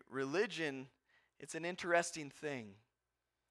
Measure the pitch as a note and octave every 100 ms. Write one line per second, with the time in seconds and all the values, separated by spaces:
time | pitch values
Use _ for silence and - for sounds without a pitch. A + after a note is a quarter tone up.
0 | - C3 C3+ E3 A3 D#3+ D#3 C3+ C3 _
1 | _ _ _ - C#3+ E3 E3+ F#3 F#3 E3+
2 | F3 D#3+ C#3+ - D3+ C3+ G#2+ G2+ _ _
3 | _ _ _ _ _